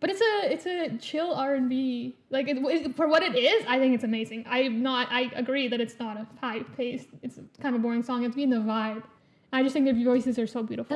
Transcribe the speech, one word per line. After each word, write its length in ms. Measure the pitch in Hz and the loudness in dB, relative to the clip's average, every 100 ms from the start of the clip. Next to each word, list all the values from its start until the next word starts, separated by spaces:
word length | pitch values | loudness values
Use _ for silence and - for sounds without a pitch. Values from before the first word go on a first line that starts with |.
But 100 | 339 | -2
it's 100 | 392 | 2
a, 320 | 453 415 392 | 2 2 0
it's 140 | 330 359 | -2 -4
a 300 | 359 320 233 | -4 -4 -6
chill 340 | - 302 339 | -6 -2 -2
R 200 | 285 269 | 0 0
and 140 | 277 254 | 0 0
B. 480 | 254 262 247 247 - - | 0 0 -2 -6 -10 -6
Like, 180 | 262 269 | -2 0
it, 80 | 262 | 0
it, 400 | 277 330 294 247 | 0 0 -2 0
for 100 | 311 | 4
what 160 | 311 | 4
it 140 | 359 247 | 4 2
is, 280 | 247 440 - | 4 4 2
I 100 | 262 | 2
think 160 | 262 | 4
it's 80 | 247 | 2
amazing. 400 | 226 220 220 220 226 | 0 -2 -4 -8 -2
I'm 340 | 247 269 226 | 0 0 0
not, 260 | 262 254 247 | 0 0 0
I 180 | 247 254 - | 0 -2 -2
agree 320 | 240 269 254 | -2 0 0
that 100 | 240 | 0
it's 180 | 233 - | -2 -6
not 160 | 226 214 | -8 -8
a 100 | 220 - | -12 -10
high 200 | 254 220 - - | -8 -6 -8 -6
paced. 320 | 247 247 - 151 | -6 -6 -10 -14
It's 160 | 254 - - - | -14 -14 -20 -8
kind 140 | - 240 | -2 0
of 40 | |
a 20 | |
boring 200 | 233 233 | 0 0
song. 220 | 240 247 | -2 -2
It's 100 | 240 | -2
be 80 | 247 | 0
in 60 | 285 | 2
the 60 | 240 | 2
vibe. 460 | 220 220 220 220 - _ _ _ _ | 2 0 -2 -6 -12 _ _ _ _
I 100 | 262 | 2
just 120 | 262 | 2
think 100 | 302 | 4
their 100 | 269 240 | 4 4
voices 340 | 240 247 254 240 | 4 4 2 0
are 80 | 220 | -2
so 160 | 240 | -2
beautiful. 260 | 226 226 233 | -4 -6 -4